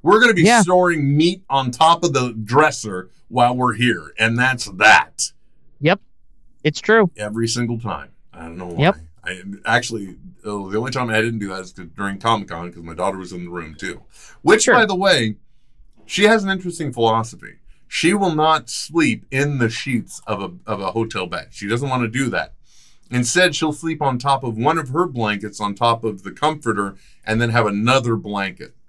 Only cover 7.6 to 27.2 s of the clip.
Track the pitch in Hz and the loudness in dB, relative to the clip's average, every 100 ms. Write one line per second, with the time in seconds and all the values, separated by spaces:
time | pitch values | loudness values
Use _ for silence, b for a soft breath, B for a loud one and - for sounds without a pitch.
7.6 | 117 117 113 76 65 - - - 82 85 | -4 -4 -6 -10 -12 -20 -20 -18 -16 -12
8.6 | 90 85 156 - - - - 92 98 98 | -8 0 0 0 -12 -14 -12 -12 -12 -10
9.6 | 113 120 117 113 95 87 92 - 107 104 | -2 -2 -2 -8 -10 -14 -20 -14 -8 -8
10.6 | 95 107 127 127 120 110 117 113 101 95 | -4 -4 -4 -4 0 0 0 -4 -6 -8
11.6 | 92 - 85 - 98 98 113 110 92 85 | -12 -16 -16 -8 -6 -2 -2 -2 -4 -10
12.6 | 87 87 85 80 95 95 92 90 87 87 | -10 -12 -14 -4 -4 -4 -10 -12 -10 -12
13.6 | 78 76 95 - - b b b 151 220 | -12 -12 -12 -12 -18 b b b 4 4
14.6 | - 240 214 185 196 156 110 104 - - | 6 4 4 2 2 2 0 -6 -18 -20
15.6 | - - - _ - - 208 220 190 190 | -20 -20 -20 _ -8 2 4 4 2 -4
16.6 | 185 - 147 120 113 113 113 - - - | -6 -6 -6 2 2 2 -2 -10 -20 -20
17.6 | - - - - 165 202 190 151 156 156 | -20 -20 -10 0 2 2 0 2 2 2
18.6 | - - - 160 147 107 - 131 143 139 | 0 -12 -4 0 0 -2 -4 -2 -2 0
19.6 | 113 - 139 120 - - - 98 95 90 | -2 -2 -4 -4 -6 -14 -8 -6 -8 -12
20.6 | 113 101 95 113 110 101 90 82 - - | -10 -6 -4 -4 -4 -6 -8 -10 -12 -12
21.6 | 101 123 139 127 117 123 131 90 71 - | -6 -4 -2 -2 -2 -4 -4 -4 -6 -14
22.6 | b b b b b 123 120 175 180 139 | b b b b b -2 0 2 2 2
23.6 | 156 147 165 156 143 123 135 135 131 110 | -2 -2 -6 -2 -2 -2 -2 -2 -2 -2
24.6 | 135 165 131 147 175 127 107 101 104 - | 0 0 -2 -2 -2 -2 -2 -2 -8 -6
25.6 | 104 101 120 117 113 95 98 - 151 151 | -6 0 0 0 -2 -6 -14 -4 -2 -2
26.6 | 117 101 98 b b b | -4 -4 -4 b b b